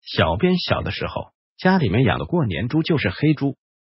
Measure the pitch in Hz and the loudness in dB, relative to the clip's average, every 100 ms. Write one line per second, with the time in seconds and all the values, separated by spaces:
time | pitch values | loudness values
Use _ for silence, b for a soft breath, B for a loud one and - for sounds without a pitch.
0 | - - 101 85 180 180 - - - - | -6 0 0 2 2 0 0 -4 -4 -6
1 | 90 - - _ _ _ 185 190 131 98 | -6 -6 -10 _ _ _ 2 2 2 2
2 | 127 76 - 175 127 78 117 156 160 156 | 2 0 -2 0 0 -2 -2 -2 0 0
3 | 104 - 147 151 139 131 _ _ | 0 0 0 2 -2 -6 _ _